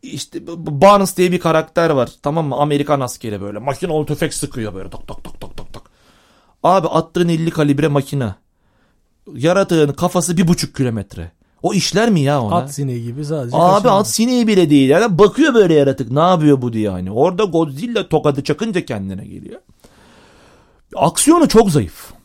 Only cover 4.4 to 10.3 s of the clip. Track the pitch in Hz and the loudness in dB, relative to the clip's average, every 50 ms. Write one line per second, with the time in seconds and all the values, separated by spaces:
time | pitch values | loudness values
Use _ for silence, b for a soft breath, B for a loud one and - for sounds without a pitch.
4.4 | 147 143 - 131 110 104 90 95 95 95 - - - - 92 - - - - - | -8 -8 -8 -8 -8 -8 -8 -10 -12 -12 -12 -14 -14 -14 -14 -14 -14 -16 -16 -14
5.4 | - 92 - - - - - 95 - b b b b b b b b b b b | -16 -14 -12 -14 -14 -14 -16 -18 -20 b b b b b b b b b b b
6.4 | b b b b - 165 180 196 160 165 - 160 165 - _ 175 175 170 170 160 | b b b b 0 2 2 2 0 0 -2 -2 -4 -2 _ -2 0 0 0 0
7.4 | 165 165 - 160 151 147 139 135 151 156 143 147 - - - 139 123 104 95 _ | -2 -4 -2 0 0 0 2 0 0 0 0 -2 -2 -2 -4 -4 -4 -4 -8 _
8.4 | _ _ _ _ _ _ _ _ _ _ _ _ _ _ _ _ _ - - 123 | _ _ _ _ _ _ _ _ _ _ _ _ _ _ _ _ _ -18 -10 -2
9.4 | 123 160 185 196 190 - 175 160 151 147 139 - 175 165 - 185 170 - | 0 2 2 2 2 2 4 2 2 2 0 -2 -4 -2 0 -2 -2 0